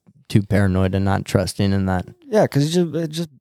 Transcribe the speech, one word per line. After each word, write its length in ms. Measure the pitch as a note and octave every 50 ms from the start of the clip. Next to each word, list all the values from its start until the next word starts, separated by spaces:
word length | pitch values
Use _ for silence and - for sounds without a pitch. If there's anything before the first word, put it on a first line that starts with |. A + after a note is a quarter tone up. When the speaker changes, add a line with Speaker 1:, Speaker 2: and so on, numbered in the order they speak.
| _ - _ _ _ _
Speaker 1:
too 140 | - A2 G2+
paranoid 520 | - G#2+ G#2+ G2+ F#2+ F#2 F#2 F#2+ F#2+ F#2+
and 100 | G2 G2
not 200 | G2 G2 G2 F#2+
trusting 480 | - - G2+ F#2 F#2 - - G#2 G2 G2
in 140 | G2 F#2+
that. 200 | F#2+ F#2 F2+ F2 - - - _
Speaker 2:
Yeah, 200 | C#4 G#3+ G#3+ E3+
'cause 180 | - - C#3 C#3+
it's 100 | D#3 E3
just, 200 | F3+ F3 D#3+ C3+
it 160 | D#3+ E3 D#3
just, 180 | D3+ D#3+ F3 D3+ C#3 _